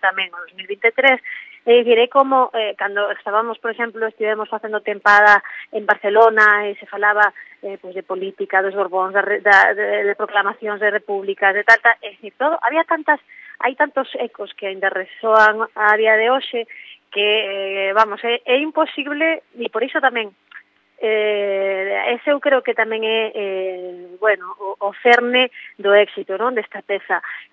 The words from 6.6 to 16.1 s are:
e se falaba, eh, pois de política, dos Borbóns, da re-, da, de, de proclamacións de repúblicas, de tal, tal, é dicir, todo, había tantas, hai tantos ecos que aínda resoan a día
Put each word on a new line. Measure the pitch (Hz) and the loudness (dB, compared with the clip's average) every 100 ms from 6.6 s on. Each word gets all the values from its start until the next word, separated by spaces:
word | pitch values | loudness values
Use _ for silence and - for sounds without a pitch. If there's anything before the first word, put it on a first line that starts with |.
| 208 | -2
e | 202 | -8
se | 196 | -12
falaba, | 202 208 208 208 - - _ | -4 0 2 2 0 -18 _
eh, | 202 196 | -14 -14
pois | 185 185 | -14 -12
de | |
política, | - 190 190 - 196 190 196 | -10 -8 -8 -8 -2 0 0
dos | 196 | -2
Borbóns, | 185 185 185 | -2 -2 -2
da | 196 | -2
re-, | 196 202 | -2 0
da, | 202 196 196 | 4 6 6
de, | 202 202 208 | 2 -2 -2
de | 202 202 | -2 -4
proclamacións | 208 202 196 - 214 208 | -4 -2 -2 -4 -6 -2
de | 208 | -2
repúblicas, | 208 208 202 196 196 196 | -2 -4 -6 -6 -2 0
de | 196 | 2
tal, | 208 226 | 2 4
tal, | 233 226 | 4 0
é | 220 202 | -4 -16
dicir, | 208 - | -18 -4
todo, | 277 330 | -2 -2
había | 349 320 | -2 -2
tantas, | 330 330 311 294 _ - - - | -2 -2 0 -2 _ -20 -20 -6
hai | 240 262 | -4 -2
tantos | 294 277 262 285 | -2 -2 -6 -6
ecos | 240 - 202 - | -10 -10 -14 -10
que | 196 | -10
aínda | 190 190 | -4 -4
resoan | 185 185 - 226 220 214 214 220 - | -4 -8 -6 2 6 6 4 -4 0
a | 208 214 | 2 2
día | 220 | 4